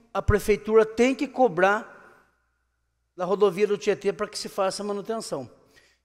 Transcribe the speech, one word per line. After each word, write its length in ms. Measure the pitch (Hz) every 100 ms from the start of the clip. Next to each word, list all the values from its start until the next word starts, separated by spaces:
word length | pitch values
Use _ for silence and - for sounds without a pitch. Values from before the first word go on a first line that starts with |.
| _
a 80 | 196
prefeitura 640 | - 208 208 208 214 220 220
tem 280 | - 247
que 140 | 269 277
cobrar 1000 | 254 254 165 190 214 220 - - _ _ _ _ _ _ _ _ _ _
da 120 | - 180
rodovia 400 | 196 208 175 208
do 100 | 202
Tietê 380 | 208 202 196
pra 120 | 190 208
que 120 | -
se 100 | -
faça 340 | - 190 185
a 40 | 202
manutenção. 720 | 202 190 220 - 151 123 - _ _ _ _